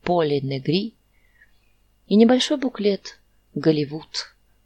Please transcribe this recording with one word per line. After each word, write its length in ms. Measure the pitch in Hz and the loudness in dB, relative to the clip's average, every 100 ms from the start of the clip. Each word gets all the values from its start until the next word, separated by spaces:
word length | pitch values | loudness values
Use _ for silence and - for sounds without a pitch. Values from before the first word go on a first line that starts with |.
Поле 400 | - 175 156 143 | -2 0 0 -2
Негри 500 | 131 135 143 175 220 - _ _ _ _ _ _ _ _ _ _ - | -4 -4 -2 -2 -2 -10 _ _ _ _ _ _ _ _ _ _ 0
и 60 | 202 | 4
небольшой 440 | 226 254 - 294 | 6 4 0 -2
буклет 600 | 262 - 208 196 - - _ _ _ 147 | -4 -4 -2 -4 -6 -20 _ _ _ -4
«Голливуд, 800 | 160 151 143 151 - - - _ _ _ | 0 0 -2 -8 -12 -14 -14 _ _ _